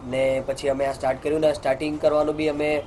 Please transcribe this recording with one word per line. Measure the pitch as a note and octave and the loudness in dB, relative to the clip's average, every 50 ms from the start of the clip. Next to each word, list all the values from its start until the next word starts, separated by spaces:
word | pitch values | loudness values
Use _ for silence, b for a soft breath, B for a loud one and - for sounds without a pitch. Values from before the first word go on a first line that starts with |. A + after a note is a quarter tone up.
| B2+ | -6
ને | B2 B2+ C3 C3+ C3+ C3+ C3+ C3+ | -4 -2 0 2 2 0 0 -2
પછી | C3+ C3+ C3 - C#3 | -4 -6 -2 0 -2
અમે | C3+ C#3 C#3 | 0 0 0
આ | C#3 | -2
સ્ટાર્ટ | C3+ - - C3 C3 C3 | -2 -2 -2 -2 -2 0
કર્યું | - D3 D3+ D#3+ | -2 -2 0 4
ને | D#3 D3+ | 4 2
સ્ટાર્ટિંગ | C#3+ - - C#3 C3+ C3 D#3 D3+ D3+ D3 | 2 2 0 0 0 0 0 -4 -4 2
કરવાનું | - D3+ D3 D3+ D3+ D3+ D3+ | 2 2 4 4 2 2 0
બી | D3+ D#3 D3+ | 0 0 -2
અમે | D3 C#3+ D3 D3+ D3+ D3 C#3+ | 0 0 0 0 0 -2 -4